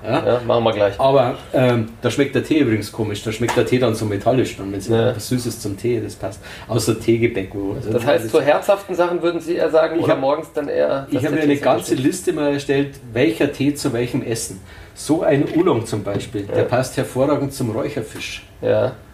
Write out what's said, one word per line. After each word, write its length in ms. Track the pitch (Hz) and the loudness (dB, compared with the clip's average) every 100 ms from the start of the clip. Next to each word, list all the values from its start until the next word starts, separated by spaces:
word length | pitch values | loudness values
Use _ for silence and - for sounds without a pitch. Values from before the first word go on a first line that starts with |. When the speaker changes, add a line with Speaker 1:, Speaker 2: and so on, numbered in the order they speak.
Speaker 1:
Ja? 240 | 104 143 107 | -4 0 2
Speaker 2:
ja, 160 | 120 117 | 0 2
machen 160 | 117 | 2
wir 80 | 110 | 2
gleich. 260 | 101 101 95 | 2 2 4
Speaker 1:
Aber, 380 | 135 139 - - - | 4 4 2 -2 -2
ähm, 360 | 131 127 117 110 - | 2 4 2 -2 -4
da 80 | 120 | 0
schmeckt 260 | 143 139 123 | 2 2 0
der 80 | - | 2
Tee 140 | 160 | 2
übrigens 300 | 120 107 - | 2 0 -2
komisch. 320 | - 104 104 | -6 -4 -4
Da 100 | 113 | -6
schmeckt 240 | 104 117 123 | -4 0 0
der 80 | - | 2
Tee 120 | 127 | 2
dann 160 | 120 | 2
so 120 | 110 104 | 0 -2
metallisch, 500 | 98 117 131 101 - | 0 2 2 0 -4
dann, 160 | 98 | -8
wenn 80 | 98 | -6
Sie 140 | 101 | 0
Speaker 2:
Ja. 200 | 113 113 | 2 2
Speaker 1:
was 140 | 107 - | 0 -4
Süßes 320 | 123 120 - | -4 -4 -6
zum 160 | 104 95 | -8 -4
Tee, 240 | 120 113 | -2 -2
das 160 | 101 - | -4 -8
passt. 240 | 95 - - - - | -10 -10 -16 -16 -4
Außer 280 | 117 120 - | 0 0 0
Teegebäck. 520 | - 117 113 95 95 | 2 4 2 0 -6
Wo, 200 | 101 98 | -6 -6
also 180 | 113 107 | -6 -2
Speaker 2:
Das 140 | 113 117 | 0 2
heißt, 200 | - 110 | 2 2
Speaker 1:
das 60 | |
Speaker 2:
zu 100 | 156 | 2
herzhaften 540 | 139 190 - 196 - 170 | 4 2 2 0 0 0
Sachen 260 | 175 175 | 0 2
würden 200 | 170 170 | 0 -2
Sie 140 | 156 - | -2 -2
eher 140 | 160 | 2
sagen, 260 | 156 160 165 | 4 4 2
Speaker 1:
Ich 60 | 156 | 2
Speaker 2:
oder 80 | |
Speaker 1:
hab, 80 | 139 | 2
Speaker 2:
morgens 320 | 135 151 160 | 0 -2 -4
dann 160 | 151 147 | -6 -2
eher 360 | 143 147 139 139 | 0 0 0 -2
Speaker 1:
ich 60 | - | -2
Speaker 2:
das 100 | 151 | 0
Speaker 1:
habe 100 | 151 | 2
mir 60 | |
Speaker 2:
Tee 60 | 147 | 2
Speaker 1:
eine 80 | 139 | 2
Speaker 2:
zum 60 | 127 | 2
Speaker 1:
ganze 200 | 165 - | 2 0
Speaker 2:
Frühstück? 180 | 139 143 | 0 0
Speaker 1:
Liste 280 | 185 180 | 0 -2
mal 200 | 151 143 | 0 0
erstellt, 380 | 139 - 139 139 - 123 | 0 0 0 0 -6 -6
welcher 400 | 113 160 160 143 | 0 2 2 0
Tee 220 | - 143 | 0 -2
zu 180 | 143 139 | 0 -2
welchem 320 | 117 123 131 | -2 -2 -2
Essen. 380 | 120 113 - 98 - - - - | -2 -4 -6 -12 -18 -20 -20 -8
So 260 | - 156 | -2 2
ein 220 | 151 143 - | 4 2 2
Oolong 320 | 156 180 117 - | 2 2 2 -2
zum 180 | 107 | -4
Beispiel, 400 | 98 101 - 104 | -4 -6 -6 -8
der 160 | 98 107 | -2 0
Speaker 2:
Ja. 40 | |
Speaker 1:
passt 320 | - 123 131 139 | 2 0 0 -4
hervorragend 580 | - 123 139 139 135 | -2 0 2 2 -2
zum 180 | - 120 | -4 -4
Räucherfisch. 760 | 110 151 - - - - - - - | -2 -4 -6 -8 -10 -12 -12 -16 -4
Speaker 2:
Ja. 320 | 110 107 110 - - | 0 2 2 -2 -16